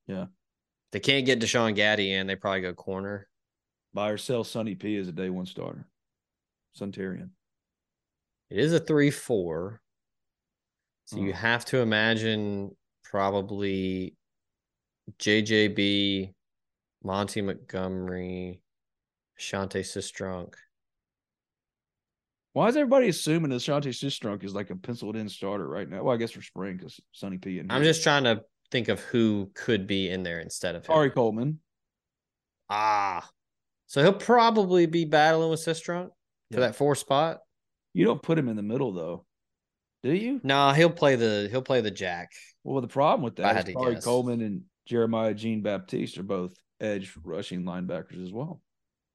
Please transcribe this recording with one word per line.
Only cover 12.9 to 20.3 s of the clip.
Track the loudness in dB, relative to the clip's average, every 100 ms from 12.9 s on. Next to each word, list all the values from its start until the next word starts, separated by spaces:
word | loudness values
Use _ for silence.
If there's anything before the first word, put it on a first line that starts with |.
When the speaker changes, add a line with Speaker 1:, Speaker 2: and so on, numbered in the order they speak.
| _
Speaker 2:
probably | -6 -2 0 0 -2 -4 -2 -2 -2 -4 -6 -12 _ _ _ _ _ _ _ _ -20 -6
J | 2 2
J | 4 4 4
B, | 2 0 2 0 -2 -4 -12 _ _ _ _ _ _
Monty | -4 -2 -2 -2
Montgomery, | -4 -6 -8 -6 -6 -6 -6 -6 -8 -8 -10 -12 _ _ _ _ _ _ _ -16
Shante | -8 -6 -4 -4
Sistrunk. | -6 -8 -10 -8 -8